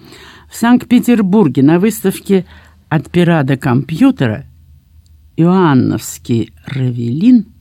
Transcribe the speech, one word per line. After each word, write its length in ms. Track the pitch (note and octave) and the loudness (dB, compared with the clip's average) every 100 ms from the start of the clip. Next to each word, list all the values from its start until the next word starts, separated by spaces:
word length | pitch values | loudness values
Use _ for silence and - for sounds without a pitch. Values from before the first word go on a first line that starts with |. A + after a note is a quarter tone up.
| - - - - - | -20 -20 -20 -20 -20
В 80 | - | -6
Санкт-Петербурге 1080 | A#3 B3 - B3 - A#3+ G3 G#3 F3 B2+ | 0 0 2 0 2 0 2 2 2 2
на 160 | C#3 E3+ | 2 2
выставке 640 | G#3+ G#3 F#3+ F#3+ - G3 F3 - - _ _ | 0 -2 -4 -6 -2 -2 -2 -12 -20 _ _
«От 200 | D#3 - | -6 -2
пера 320 | F3 F3 E3 | 0 2 2
до 160 | C3+ C3+ | 0 -2
компьютера» 880 | C#3+ B2 C3 D#3+ C4+ C4 B2+ G#2+ - - - - _ _ _ _ _ - | 0 -2 -2 0 0 2 -2 -4 -10 -20 -20 -20 _ _ _ _ _ -2
Иоанновский 1160 | E3 F#3 E3+ C3 A2 G2 - - - A#2 - - - | 0 2 2 2 0 -4 -8 -14 -6 -4 -4 -12 -12
Равелин, 840 | C3 B2+ A#2+ A#2 C#3 A3 B3 F#3+ _ | -6 -6 -6 -6 0 2 2 2 _